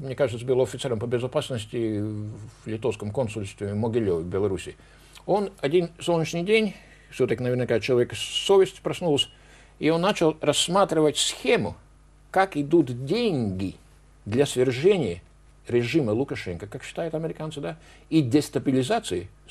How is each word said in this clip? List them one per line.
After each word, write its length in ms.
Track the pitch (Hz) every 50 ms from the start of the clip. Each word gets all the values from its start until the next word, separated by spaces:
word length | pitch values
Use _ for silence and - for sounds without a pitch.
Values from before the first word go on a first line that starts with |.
| 139
мне 120 | 135 127
кажется, 300 | - 147 117 117 117 120
был 160 | 131 127 127
офицером 380 | 131 - - 127 - 135 117 107
по 80 | 120 120
безопасности 920 | 123 120 123 123 - 151 - - 135 113 107 - - 120 113 110 107 101
в 680 | 104 107 107 104 107 104 110 107 110 - - - - 110
литовском 440 | 107 110 104 120 101 - 104 107
консульстве 640 | 104 143 127 104 - 110 101 95 - - 104 101 101
в 20 |
Могилёве 480 | 104 117 117 110 120 110 98 87 82 82
в 40 | 87
Беларуси. 480 | 87 95 101 101 95 87 - 73 - - - - - - - - - - -
Он 260 | - 175 208 202 190 - -
один 300 | - 143 160 185 170 165 - -
солнечный 440 | - 175 170 165 160 - - 170 170
день, 320 | 202 214 220 220 196 175 - - - - - - -
всё-таки 320 | - - 131 117 117 113
наверняка 380 | 123 123 123 123 123 117 120 110
человек 340 | - - 127 123 120 117 117
совесть 640 | - - - - - - - 196 196 190 - - -
проснулась, 480 | - 175 151 - 180 170 143 139 - - - - - - - - - - - -
и 100 | - 147
он 120 | 165 170
начал 360 | 175 202 208 - 175 156 156 -
рассматривать 760 | - 147 139 - - - 175 202 196 165 160 160 156 151 143 -
схему, 580 | - - - - - 254 247 196 113 82 - - - - - - - _ _ - - -
как 260 | - 180 190 190 -
идут 500 | 147 143 143 165 170 147 127 123 120 135
деньги 720 | 135 185 233 240 220 170 131 117 101 92 92 98 92 - - - - - _ _ - - _ _
для 200 | 107 107 131 143
свержения 800 | - - 123 127 135 123 123 147 196 208 185 139 92 - 90 - - _ _ _ - - - _ -
режима 440 | 123 120 120 117 143 165 139 107
Лукашенко, 560 | 104 117 139 - 139 113 - 95 87 82 104 104
как 160 | - 131 -
считают 320 | - - - 170 165 160
американцы, 460 | 160 165 160 - - 156 156 156 143
да, 160 | 151 170 160 - - - - - - -
и 100 | 156 160
дестабилизации 1040 | 143 117 110 151 139 - - 135 117 147 131 131 127 135 214 233 226 - 87 87 85 - - - - -